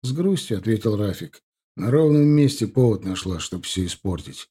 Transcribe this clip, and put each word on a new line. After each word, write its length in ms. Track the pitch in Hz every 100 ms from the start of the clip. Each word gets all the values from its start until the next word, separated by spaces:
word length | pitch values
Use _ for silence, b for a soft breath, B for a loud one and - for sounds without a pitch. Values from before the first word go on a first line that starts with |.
С 100 | 127
грустью 460 | 139 185 190 - 104
ответил 380 | 107 107 113 101
Рафик. 460 | 101 87 82 - _ _ _ -
«На 140 | 98
ровном 360 | 143 156 147 147
месте 400 | 147 139 - 104
повод 380 | - 123 101
нашла, 360 | 95 92 95 87
чтоб 240 | - 90
все 200 | - 95
испортить. 640 | 90 - 98 85 - - -